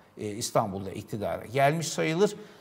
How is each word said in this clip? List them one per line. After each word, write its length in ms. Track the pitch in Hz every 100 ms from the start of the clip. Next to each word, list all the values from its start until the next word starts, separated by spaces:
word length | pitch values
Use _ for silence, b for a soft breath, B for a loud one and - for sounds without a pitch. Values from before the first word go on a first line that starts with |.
| b -
e, 80 | 107
İstanbul'da 640 | 104 117 143 107 95 95
iktidara 560 | 98 - 110 92 87 104
gelmiş 420 | 127 139 165 156
sayılır. 480 | - 160 165 208 - B B